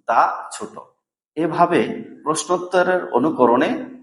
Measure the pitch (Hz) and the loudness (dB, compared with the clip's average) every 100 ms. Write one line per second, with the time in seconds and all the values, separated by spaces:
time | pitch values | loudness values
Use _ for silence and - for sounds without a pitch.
0 | - 120 170 - - - 107 - - _ | 0 2 2 -2 -12 -14 -14 -16 -20 _
1 | _ _ _ 151 165 170 170 151 117 - | _ _ _ -4 -2 2 2 2 0 -4
2 | - - 147 160 - 180 180 185 180 180 | -12 -8 -4 -4 -2 -4 0 0 2 0
3 | 180 120 156 131 123 123 180 254 - - | 0 0 0 2 4 4 0 -4 -8 -16